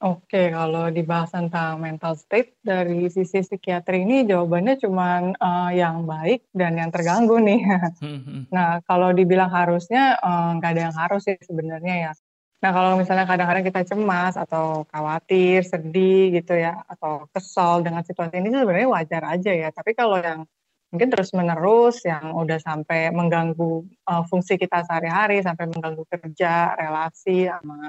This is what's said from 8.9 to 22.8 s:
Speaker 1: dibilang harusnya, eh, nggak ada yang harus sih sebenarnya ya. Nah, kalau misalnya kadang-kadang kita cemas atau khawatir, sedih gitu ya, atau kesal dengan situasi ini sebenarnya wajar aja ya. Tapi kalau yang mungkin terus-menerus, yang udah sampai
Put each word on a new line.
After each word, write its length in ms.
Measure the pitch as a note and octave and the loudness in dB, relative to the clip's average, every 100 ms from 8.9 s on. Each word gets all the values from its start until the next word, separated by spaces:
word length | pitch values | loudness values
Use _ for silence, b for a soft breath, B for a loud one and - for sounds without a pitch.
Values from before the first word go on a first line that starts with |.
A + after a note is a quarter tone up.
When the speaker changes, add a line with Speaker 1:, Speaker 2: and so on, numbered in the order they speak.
| F3+ F3+ | 2 4
Speaker 1:
dibilang 400 | F3+ F3+ F#3 F#3 | 4 4 4 2
harusnya, 640 | F3 F3 F3 F3 A#3+ C4+ - | 2 2 2 2 2 4 2
eh, 340 | F3+ F3 E3+ E3 | 0 0 0 0
nggak 140 | E3+ | 0
ada 120 | E3 E3 | 0 -2
yang 80 | D#3+ | -2
harus 320 | E3+ G3+ G3+ | -2 -2 -2
sih 80 | F#3+ | -4
sebenarnya 640 | - E3 D#3+ D#3+ F3 F3+ D#3+ | -6 -6 -6 -6 -4 -4 -4
ya. 40 | D#3 _ _ _ - | -10 _ _ _ -4
Nah, 160 | F#3+ F#3 | 0 4
kalau 160 | F#3 F#3 | 4 4
misalnya 240 | F3+ F#3+ | 2 2
kadang-kadang 400 | F#3 F3+ F3 F3+ | 2 2 2 2
kita 240 | F#3 F#3 F3 | 0 -2 -2
cemas 480 | G3+ G#3 F3 F3+ F3+ | 0 0 0 0 -2
atau 480 | D#3+ D#3+ D#3+ D#3 D3+ | -4 -2 -2 -4 -6
khawatir, 720 | D#3 D3+ D#3+ - F#3+ F3+ F#3 | -6 -4 -4 0 2 4 4
sedih 640 | F3+ F3 D#3+ F3+ F#3+ F#3+ F#3+ | 2 -6 -2 2 4 6 4
gitu 320 | F3 E3+ F3 | 2 0 0
ya, 160 | E3 F#3 - | 0 -4 -12
atau 320 | F3+ D#3+ D3 C#3+ | -10 -8 -8 -8
kesal 480 | F#3+ F#3 - F3 F3 | -10 -6 0 2 2
dengan 240 | E3+ E3 | 0 -4
situasi 320 | E3+ F3+ E3+ F3+ | -8 -6 -6 -4
ini 160 | G3 | -2
sebenarnya 320 | C4+ A3+ F3 | 0 2 2
wajar 380 | F3 F#3+ D#3 E3 D#3 | 2 0 -2 -6 -4
aja 160 | F3 G3+ | -2 0
ya. 240 | F3 D#3 | -2 -2
Tapi 240 | D#3+ F#3 A3+ | -6 -6 0
kalau 240 | A#3 F#3+ | 2 2
yang 240 | E3+ D#3+ D#3+ _ _ _ - | -2 -6 -12 _ _ _ -8
mungkin 160 | E3+ B3+ | -2 0
terus-menerus, 960 | B3 F#3+ F#3 E3+ E3 F3+ A3+ A#3+ A#3+ | 2 0 0 0 0 4 6 4 2
yang 320 | F3 D#3 D#3 E3 | -4 -4 -6 -4
udah 240 | D#3+ D#3+ | -2 -4
sampai 560 | D#3+ D#3 | -4 -6